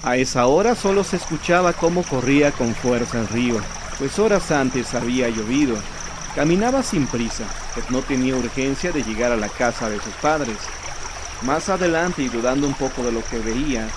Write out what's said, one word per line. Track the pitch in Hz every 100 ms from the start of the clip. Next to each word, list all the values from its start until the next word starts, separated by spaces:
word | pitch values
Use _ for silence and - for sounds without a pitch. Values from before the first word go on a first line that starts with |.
| 123
A | 127
esa | 131 127 123
hora | 151 220 226
solo | 196 196 185
se | 185
escuchaba | - 160 - 175 180
cómo | 170 170 175
corría | 175 135 117 143 147
con | 143 120 107
fuerza | 123 120 117 120
el | 107
río, | 113 123 110 104 - - -
pues | 139 -
horas | 214 202 -
antes | 151 131 123 113
había | 123 120 127 120
llovido. | 110 107 135 143 110 101 - - - - -
Caminaba | 147 180 233 269
sin | 254 175 131
prisa, | 120 117 - 107 - -
pues | - -
no | 127
tenía | 131 135 127 131
urgencia | 120 135 135 135 180
de | 156
llegar | 110 113 120
a | 117
la | 104
casa | - 120 113 113
de | 104
sus | 104 -
padres. | 151 156 127 104 - - - - - - - -
Más | 123 151 160
adelante, | 190 180 160 175 165
y | 131
dudando | 117 123 135 143
un |
poco | 135 135 131
de | 123
lo | 117
que | 113 120
veía, | 110 117 151 120 110